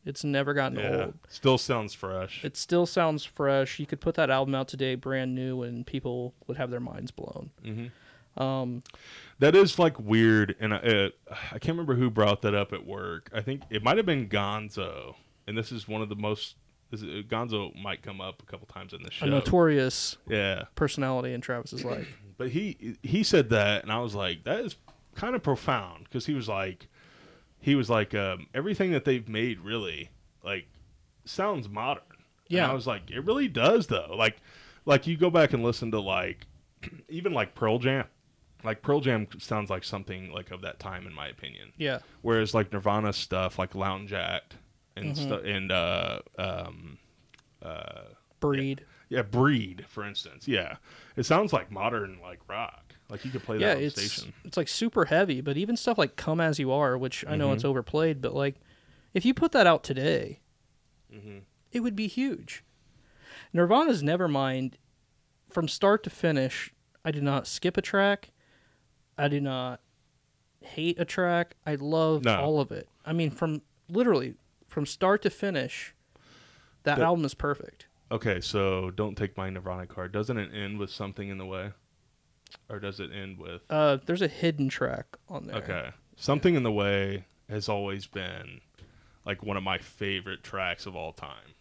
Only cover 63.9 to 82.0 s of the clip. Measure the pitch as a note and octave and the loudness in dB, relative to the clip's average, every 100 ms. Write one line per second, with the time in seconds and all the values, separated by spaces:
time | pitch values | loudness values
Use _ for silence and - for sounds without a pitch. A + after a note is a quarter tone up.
63.9 | A3 C#3+ F3 F3 C#3+ C3+ C3 C3 - _ | 4 2 2 2 2 2 0 -4 -6 _
64.9 | _ _ _ _ _ _ - D#3+ - G3 | _ _ _ _ _ _ -2 -2 2 4
65.9 | G#3+ - - E3+ D3 C3 - - _ _ | 4 2 0 2 2 0 -4 -10 _ _
66.9 | _ D#3+ D3+ C#3+ C#3 - - F3+ F3+ - | _ -6 -2 0 0 -2 -2 0 0 0
67.9 | G3 G3 G3+ - _ _ _ _ _ _ | 2 4 2 -4 _ _ _ _ _ _
68.9 | _ _ - D3 C#3+ C#3 C3 B2+ B2 _ | _ _ -2 0 0 -2 -2 -4 -8 _
69.9 | _ _ _ _ _ _ _ - - D#3+ | _ _ _ _ _ _ _ -14 -4 -2
70.9 | F3 E3+ - F3+ F3 E3+ - - D3 C#3+ | 0 -2 0 2 2 0 -6 -4 -4 0
71.9 | D#3+ D#3+ D#3 B2 G2+ D3 D3+ C#3 - - | 2 4 4 4 2 4 2 0 -4 -12
72.9 | _ - E3 D#3+ C#3+ E3 D3+ _ _ _ | _ -4 0 0 0 -2 -4 _ _ _
73.9 | F3 B3 D#3+ B2+ - _ _ _ - D3 | 0 4 2 0 -10 _ _ _ -6 -4
74.9 | - F#3 G3+ G3+ - G3+ E3 B2+ - - | 0 2 4 2 -2 -4 -2 -4 -8 -14
75.9 | _ _ _ _ - - _ _ _ - | _ _ _ _ -20 -20 _ _ _ 0
76.9 | C#3+ E3 F3 D3 - D3 C#3+ - - - | 4 4 4 0 -2 -4 -4 -8 -18 -20
77.9 | _ _ A2+ A2+ F2+ - G#2 G2 F#2 F#2 | _ _ -4 0 -2 -2 0 2 0 -2
78.9 | F#2+ G#2+ F#2+ G#2 G2 F#2+ F#2 F#2+ F#2 F2+ | -4 -4 -2 -6 -4 -6 -6 -8 -8 -8
79.9 | - F2+ G2+ G#2+ A#2 G2+ G#2 G2+ G#2 G2 | -8 -6 -4 -2 -4 -4 -8 -8 -6 -6
80.9 | - G2 G2 G2 F#2+ F#2+ F#2+ G2+ - _ | -6 -10 -8 -10 -8 -8 -8 -8 -12 _
81.9 | _ | _